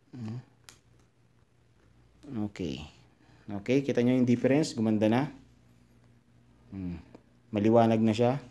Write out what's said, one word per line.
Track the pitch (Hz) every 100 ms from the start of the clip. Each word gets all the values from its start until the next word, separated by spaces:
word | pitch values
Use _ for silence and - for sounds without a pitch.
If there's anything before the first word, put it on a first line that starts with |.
| _
Mm. | 127 110 123 - _ - - _ _ _ _ _ _ _ _ _ _ _ _ _ _ 147 120 104
Okay. | - 85 67 78 - _ _ _ - -
Okay, | 101 104 135
kita | 135 123
nyo | 120 127
yung | 120
difference. | 120 123 139 156 -
Gumanda | 110 107 107
na. | 120 143 - - _ _ _ _ _ _ _ _ _ _ _ -
Hmm. | 98 90 82 - - _ _ _
Maliwanag | 107 110 117 113 113
na | 110 104
siya. | 120 139 -